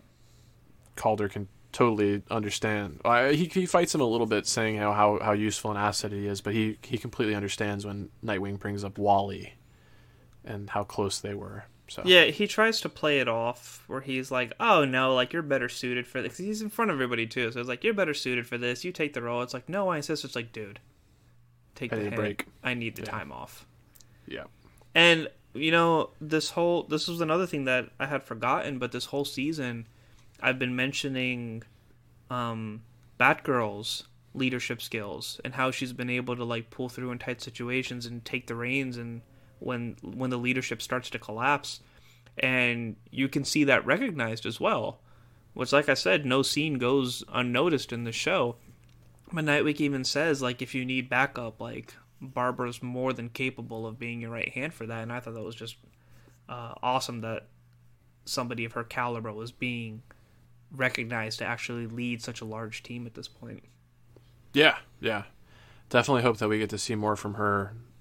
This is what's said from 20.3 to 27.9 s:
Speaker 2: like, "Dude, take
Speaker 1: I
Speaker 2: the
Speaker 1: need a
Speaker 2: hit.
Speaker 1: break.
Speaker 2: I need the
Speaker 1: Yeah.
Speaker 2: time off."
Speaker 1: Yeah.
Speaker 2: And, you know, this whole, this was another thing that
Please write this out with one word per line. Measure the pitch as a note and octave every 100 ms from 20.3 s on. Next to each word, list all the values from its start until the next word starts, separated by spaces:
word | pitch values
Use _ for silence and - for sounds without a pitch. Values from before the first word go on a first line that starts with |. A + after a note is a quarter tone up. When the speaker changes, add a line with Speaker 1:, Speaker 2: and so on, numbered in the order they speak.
| B2
Speaker 2:
like, | A#2
"Dude, | A2 G2+ G#2 - _ _ _ _ - - _ _ -
take | B2+
Speaker 1:
I | A2+
Speaker 2:
the |
Speaker 1:
need | G#2
a |
Speaker 2:
hit. | A2+
Speaker 1:
break. | G#2+ G2+ - -
Speaker 2:
I | B2+
need | B2 A#2 A2+
the |
Speaker 1:
Yeah. | G#2+
Speaker 2:
time | G#2 C#2+
off." | B1 - - - - _ - - - -
Speaker 1:
Yeah. | - - - - - -
Speaker 2:
And, | E3 E3+ E3 - - _
you | A#2+ D#3+
know, | E3+ E3+ D#3+ - -
this | D3+ D#3 -
whole, | - E3+ E3+
this | - D#3 F3+
was | E3+
another | D#3+ E3 F3+
thing | D3 C3
that | B2+ -